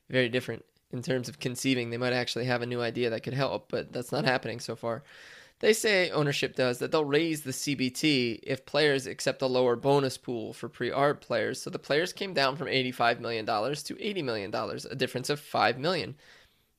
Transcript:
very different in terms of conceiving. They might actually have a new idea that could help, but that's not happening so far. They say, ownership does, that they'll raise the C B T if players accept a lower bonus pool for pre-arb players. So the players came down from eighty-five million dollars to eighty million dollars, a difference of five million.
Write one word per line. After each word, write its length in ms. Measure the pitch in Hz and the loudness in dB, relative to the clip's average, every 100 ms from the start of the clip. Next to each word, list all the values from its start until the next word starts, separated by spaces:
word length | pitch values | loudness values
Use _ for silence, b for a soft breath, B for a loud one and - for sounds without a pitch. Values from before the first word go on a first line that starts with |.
| b | b
very 180 | 127 123 | 0 2
different 380 | 123 123 113 - _ _ | 0 -4 -8 -12 _ _
in 120 | 127 | -8
terms 260 | 120 131 123 | -2 -2 -2
of 100 | - | -6
conceiving. 500 | - 117 135 127 117 | -6 -2 0 0 0
They 80 | 117 | -2
might 160 | 123 | 0
actually 320 | 123 120 - 127 | 0 0 -2 0
have 160 | 123 | 0
a 40 | 120 | 0
new 160 | 120 | -2
idea 280 | 120 123 120 | -2 0 0
that 120 | 113 | 0
could 120 | - | -4
help, 360 | 123 139 104 - | -2 -2 -2 -4
but 220 | 120 76 | -6 -4
that's 200 | 123 123 | -6 -4
not 120 | 127 | -2
happening 360 | 127 127 117 113 | 2 0 0 -8
so 160 | - 113 | -8 -6
far. 280 | 117 110 - B B B B B | -6 -6 -8 B B B B B
They 140 | 214 | 2
say, 360 | 220 226 196 180 | 4 4 4 2
ownership 440 | 135 143 135 135 - | 2 0 0 -2 2
does, 240 | 127 123 | 0 0
that 120 | 131 | 0
they'll 120 | 160 | 0
raise 380 | 147 147 165 156 | 2 2 2 -2
the 100 | 131 | -6
C 240 | 131 - 135 | -6 -2 0
B 140 | 127 | 0
T 500 | - 156 143 120 113 | 2 4 4 2 -2
if 220 | - 131 - | -4 -6 -2
players 400 | 143 151 135 120 | 2 4 2 -2
accept 360 | - - - | -4 -2 0
a 60 | 131 | 2
lower 280 | 127 127 120 | 4 4 4
bonus 420 | 135 143 135 - | 4 4 4 -2
pool 360 | - 120 107 | -6 -6 -6
for 160 | 113 120 | -8 -10
pre-arb 500 | - 123 - 143 - | -4 -2 2 2 2
players. 420 | - 117 110 127 | -2 0 0 -4
So 80 | - | -6
the 100 | 143 | -8
players 340 | - 143 175 | 0 0 0
came 200 | - 196 | -4 -4
down 220 | 175 135 139 | 2 2 2
from 120 | 123 | 0
eighty-five 520 | 131 127 127 120 120 | 0 0 2 2 2
million 240 | 117 117 | 0 -4
dollars 400 | 110 110 113 147 | 0 0 0 -4
to 180 | - - | -8 -8
eighty 200 | - 196 | -6 -4
million 280 | 139 110 101 | -4 -4 -4
dollars, 360 | 117 107 127 - | -4 -4 -6 -8
a 100 | 131 | -4
difference 340 | 127 123 127 | -4 -2 -4
of 100 | 147 | -4
five 380 | - 123 107 123 | -2 2 2 2
million. 380 | 147 185 110 - b b b b b | 0 -2 -4 -10 b b b b b